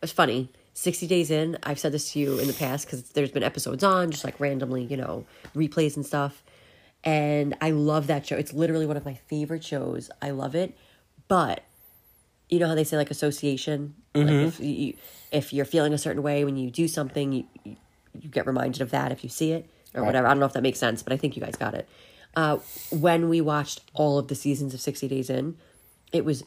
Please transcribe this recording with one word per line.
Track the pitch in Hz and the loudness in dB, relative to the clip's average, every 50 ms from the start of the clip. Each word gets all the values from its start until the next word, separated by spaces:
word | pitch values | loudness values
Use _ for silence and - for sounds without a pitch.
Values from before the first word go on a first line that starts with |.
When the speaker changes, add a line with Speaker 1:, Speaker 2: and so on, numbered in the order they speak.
| - | -6
Speaker 1:
It's | 165 | -4
funny. | - - 170 135 113 123 131 127 _ _ _ _ _ | 4 4 4 4 4 0 -2 -4 _ _ _ _ _
Sixty | - - 185 180 - - 160 | -4 -2 -2 -2 -2 0 2
Days | 185 180 170 147 | 2 2 2 2
In, | 156 156 156 160 170 - - | 2 2 2 0 -2 -4 -4
I've | - 147 143 | -6 -6 -2
said | - 127 135 | -2 -2 -2
this | 151 147 - | -2 -4 -2
to | - 147 | -2 -2
you | 147 139 135 131 | 0 0 0 0
in | - 139 | 0 0
the | 131 | 0
past | - 156 131 131 143 - - | -2 -2 -2 -2 -4 -6 -6
'cause | - 127 123 - - | -10 -10 -10 -4 -2
there's | - 143 139 | 0 0 0
been | - 143 - | 0 -2 -2
episodes | 123 - - - - - 131 | -2 -2 -4 -6 -4 -4 2
on, | 202 196 190 185 180 165 | 4 4 4 4 2 0
just, | 151 147 - | -2 -4 -6
like, | 135 - - | -8 -4 -2
randomly, | 143 143 139 135 135 127 127 127 123 | -2 0 0 -2 -2 -2 -4 -4 -4
you | 120 143 131 | -4 -6 -6
know, | 127 - 80 117 113 - - - - - _ | -4 -6 -6 -8 -10 -12 -20 -20 -20 -12 _
replays | 143 156 151 - - 160 151 143 | -2 -2 0 2 2 2 2 0
and | 147 139 | -2 -6
stuff. | - - 147 143 143 - - _ _ - - - - _ - _ _ _ _ - | -4 -2 -2 -2 -2 -4 -8 _ _ -20 -20 -20 -20 _ -20 _ _ _ _ 0
And | 160 156 151 147 147 147 147 147 143 - - | 2 2 4 4 2 2 2 2 0 -2 -2
I | 156 160 | 0 2
love | 160 151 147 151 151 156 151 143 | 2 4 4 4 4 2 2 2
that | 156 143 139 | -2 -2 0
show. | - 147 | -4 -4
It's | - 151 - | -4 -4 -4
literally | - 156 160 165 160 160 156 | 0 0 2 2 2 2 0
one | 147 151 147 | 0 -2 -4
of | 139 | -4
my | 143 135 | -8 -10
favorite | 120 _ _ - 151 151 147 160 160 160 | -12 _ _ -4 -4 -2 -2 -4 -8 -6
shows. | - - 139 131 - - - - - - _ | -6 -6 -4 -4 -4 -6 -6 -8 -12 -14 _
I | - 143 | -6 -6
love | 139 135 135 139 131 | -4 -4 -4 -2 0
it. | 165 185 185 - _ _ _ _ _ _ _ _ _ - _ | -2 -2 -2 -4 _ _ _ _ _ _ _ _ _ -2 _
But | 202 185 160 123 - - - _ _ _ _ _ _ _ _ _ _ _ _ _ _ _ _ _ | 4 4 4 2 0 -6 -8 _ _ _ _ _ _ _ _ _ _ _ _ _ _ _ _ _
you | - 175 | 2 4
know | 175 160 | 4 4
how | 160 | 4
they | 156 156 | 2 2
say, | 151 - 151 | 2 2 0
like, | 147 - | 0 0
association? | 151 - - 147 143 - - 143 139 131 - - 151 143 147 143 147 - - _ _ | -2 0 0 0 0 0 0 0 0 0 -2 -2 -2 -2 -4 -6 -10 -16 -20 _ _
Like, | 147 147 | 4 4
Speaker 2:
Mm-hmm. | 147 151 143 147 165 | 6 6 6 4 4
Speaker 1:
if | 160 - | 0 -2
you, | - 147 143 - 147 127 - - - - - - - - | -4 -4 -2 -2 -2 -4 -4 -8 -16 -20 -20 -20 -14 -2
if | - 151 135 - - | -2 -2 -2 -2 -2
you're | 139 139 | -2 -2
feeling | 135 - 165 147 151 151 | 2 2 2 4 4 2
a | 147 | 0
certain | - 156 - 143 139 | -2 -2 -4 -2 -2
way | 147 147 143 147 | 0 0 2 0
when | 143 139 135 | 0 0 -2
you | 131 127 | -4 -4
do | 123 - 165 160 | 0 0 0 0
something, | 160 - 147 131 - 147 143 139 | 0 -2 -4 -4 -2 -2 -2 0
you, | 135 127 110 - _ - _ | 0 -2 -4 -6 _ -20 _
you, | 104 107 - _ _ _ _ _ _ _ - | -18 -18 -18 _ _ _ _ _ _ _ -18
you | - 156 | -16 -6
get | 127 135 - | -4 -2 -2
reminded | - 131 131 131 131 127 147 | 0 0 0 0 0 -2 -2
of | 135 123 | -4 -2
that | - 135 131 131 127 | -2 -2 0 -2 -4
if | - - | -4 -8
you | 127 | -10
see | - - 165 156 160 | -4 -2 0 0 0
it | 165 160 - _ _ _ - - | -2 -4 -10 _ _ _ -12 -6
or | 123 | -2
Speaker 2:
Right. | - 104 | 0 2
Speaker 1:
whatever. | 107 135 127 120 | 2 4 6 6
I | |
don't | 139 139 | 6 6
know | 139 | 4
if | 135 - | 2 2
that | 135 123 | 2 0
makes | 135 120 - | 0 0 2
sense, | - 120 110 110 - | 0 0 0 -2 -2
but | - 131 | -2 -2
I | 135 | 0
think | - 147 120 - | -2 -2 -4 -4
you | |
guys | - - - | -8 -8 -6
got | - - 110 - | -4 -4 -4 -4
it. | - - - - - - - - - - - _ | -6 -8 -10 -14 -20 -20 -20 -20 -20 -20 -6 _
Uh, | 165 160 151 147 - - - - - - - | 0 2 2 2 0 -2 -8 -16 -16 -12 -4
when | - 160 147 175 170 165 170 165 | -2 2 4 4 4 4 4 2
we | 165 165 | 2 2
watched | 160 147 151 147 147 147 - - _ - _ | 2 2 2 0 0 -4 -8 -12 _ -18 _
all | - 151 151 143 143 | 2 2 4 4 2
of | 139 131 | 2 0
the | 143 | -4
seasons | 123 - 143 143 131 147 139 127 | -4 0 -2 0 0 -2 -4 -6
of | 127 | -6
sixty | - - 139 - - 131 | -6 -6 -6 -4 -4 -4
Days | 131 135 127 123 | -2 -4 -2 -2
In, | 131 131 131 151 165 - - - _ _ _ - _ _ _ _ | -2 -2 -2 -4 -6 -10 -16 -20 _ _ _ -20 _ _ _ _
it | - 170 - | -2 0 2
was | 156 151 120 - | 2 0 -2 -4